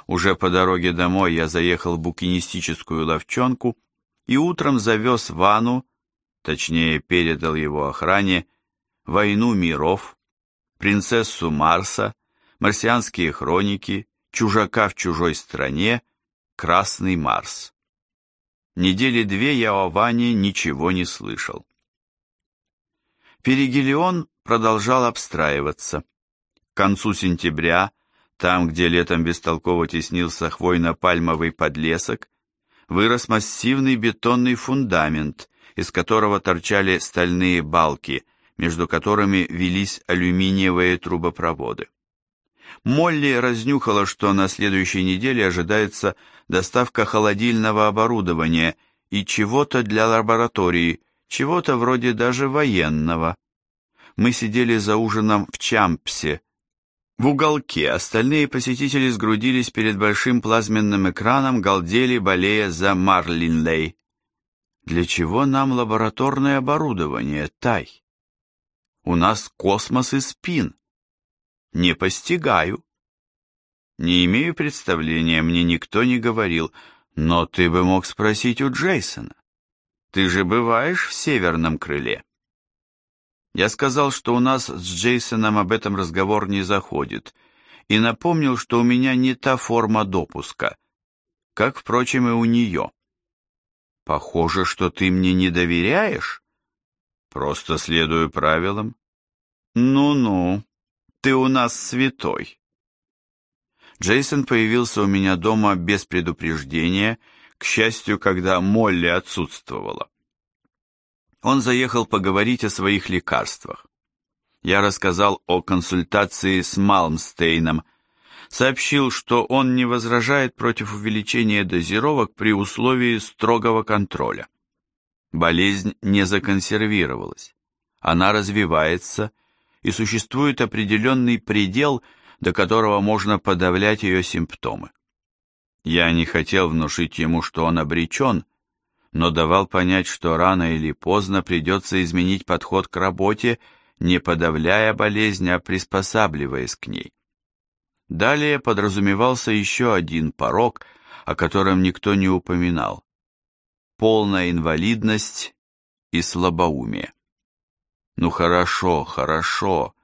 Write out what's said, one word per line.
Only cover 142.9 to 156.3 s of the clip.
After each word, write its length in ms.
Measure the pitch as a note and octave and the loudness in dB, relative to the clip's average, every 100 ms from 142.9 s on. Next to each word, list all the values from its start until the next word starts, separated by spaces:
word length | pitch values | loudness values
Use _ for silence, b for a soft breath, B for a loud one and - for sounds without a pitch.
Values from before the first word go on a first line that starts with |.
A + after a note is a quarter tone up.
| F2+ | -2
работе, 640 | F#2+ F#2 G2 G#2+ A#2+ A#2 b b b - | -2 0 0 0 -2 -2 b b b -4
не 220 | E2+ F2+ | 0 2
подавляя 720 | - E2 E2+ D#2 D#2+ G2+ A2 | 2 0 0 0 2 2 2
болезнь, 540 | G#2+ G#2+ G#2 G#2+ F#2 F#2 | 0 0 0 0 0 -2
а 80 | F2+ | -2
приспосабливаясь 1200 | - F#2 - F#2+ F#2+ A2 G#2 D2+ C#2 C2 B1 - | -2 -6 -2 -4 0 0 0 -2 -4 -4 -6 -10
к 100 | - | -10
ней. 260 | G1+ G1+ _ _ _ _ _ _ _ _ _ - | -12 -12 _ _ _ _ _ _ _ _ _ -10
Далее 500 | E2 A2 D3 D3 C#3+ | -2 0 2 0 0
подразумевался 920 | - G2+ G2+ G2 G2 G2 B2 B2+ - | 0 0 0 0 0 2 2 0 0
еще 400 | G#2+ G2 - A#2+ | 0 0 0 2
один 400 | G2 E2 E2 D#2 | 2 0 -2 -4
порок, 540 | - B1+ F2 A#2 - B B B B | -2 -2 2 0 -2 B B B B
о 100 | - | -8
котором 480 | E2 E2+ G2 F#2+ F#2 | -2 0 2 2 4
никто 320 | F#2 - G#2 | 2 0 0
не 140 | G2 F#2+ | 2 2
упоминал. 760 | F#2 - F2 F2 E2 G#1 G1+ _ _ _ _ _ _ _ _ _ - | 0 0 -2 0 -2 -4 -6 _ _ _ _ _ _ _ _ _ 0
Полная 540 | A2 A2 G2+ F#2+ F2+ | 2 4 2 0 0
инвалидность 1040 | F2 D#2+ D#2+ G2 A2+ A2 G#2+ - - - _ _ _ _ _ _ | 0 0 0 0 0 0 -2 -4 -10 -12 _ _ _ _ _ _
и 100 | E2+ | -4
слабоумие. 920 | - | -2